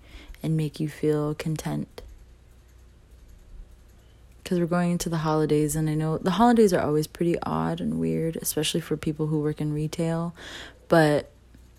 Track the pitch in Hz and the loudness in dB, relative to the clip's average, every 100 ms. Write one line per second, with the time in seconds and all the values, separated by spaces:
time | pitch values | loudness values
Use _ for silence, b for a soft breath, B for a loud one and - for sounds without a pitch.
0 | B B B B 156 160 151 - 156 - | B B B B -2 -2 -2 -4 -8 -2
1 | 151 151 147 156 160 156 151 147 - - | 0 0 0 -4 -4 -4 -4 -6 -6 -12
2 | - - - - - - - - - - | -20 -20 -20 -20 -20 -20 -20 -20 -20 -20
3 | - - - - - - - - - - | -20 -20 -20 -20 -20 -20 -20 -20 -20 -20
4 | - - - - - 180 170 175 175 175 | -20 -20 -20 -20 -4 -2 0 0 0 -2
5 | 165 165 156 156 151 151 151 156 156 151 | -2 -2 0 2 2 2 2 0 0 0
6 | 156 160 - 180 240 233 214 170 143 151 | 0 0 0 4 6 8 6 4 2 0
7 | 151 - 170 - - 156 165 170 160 160 | -2 -2 0 0 -2 -2 -2 -2 -4 -2
8 | - 160 165 165 - - 156 170 - 156 | -2 0 -2 -4 -4 -2 -2 -2 -2 -4
9 | - 151 156 156 151 151 151 151 156 - | -2 -2 -2 0 -2 -2 -4 -2 -4 -2
10 | 165 165 170 B B B B B - 170 | -2 -2 -4 B B B B B 4 6
11 | 151 147 - - - - - | 6 4 0 -12 -20 -20 -20